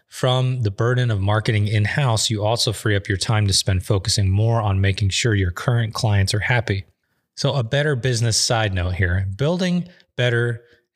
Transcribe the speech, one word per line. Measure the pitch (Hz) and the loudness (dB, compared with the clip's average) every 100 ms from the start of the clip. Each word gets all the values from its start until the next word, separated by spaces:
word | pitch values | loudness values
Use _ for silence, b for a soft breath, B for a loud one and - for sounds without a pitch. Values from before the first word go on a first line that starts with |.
| B | B
from | - 131 127 127 127 | -4 0 2 0 0
the | 107 | -2
burden | 98 117 127 123 | 0 0 0 0
of | 101 | 0
marketing | 98 107 107 107 104 | 0 0 2 0 2
in-house, | 107 104 - 135 110 - | 0 0 0 0 0 0
you | 107 | 0
also | 104 117 - | 0 0 -2
free | 101 110 101 | -2 0 0
up | - | 0
your | 95 | -4
time | - 107 101 | 0 2 2
to | |
spend | 90 - 95 | 0 0 0
focusing | - 101 - - 98 | 0 0 0 0 2
more | 98 113 113 | 2 2 2
on | 107 95 | 0 2
making | 98 95 98 | 0 0 0
sure | - 123 | 0 0
your | 101 90 | 2 0
current | - - 117 110 | -2 -2 0 -2
clients | - 110 101 98 | -2 0 2 2
are | 104 | 0
happy. | - 123 107 98 - _ _ _ _ - | 0 0 0 -4 -6 _ _ _ _ -6
So | 139 | -2
a | 139 | -2
better | 113 143 151 | -2 0 0
business | 135 131 117 117 107 | 0 -2 0 0 0
side | - 117 107 | 0 0 0
note | 92 90 | 0 -2
here, | 90 90 92 98 98 | 0 0 0 -2 -2
building | 143 175 180 180 175 B B - | -2 0 0 -2 -4 B B -2
better | 123 120 120 113 b b b | 0 2 0 -4 b b b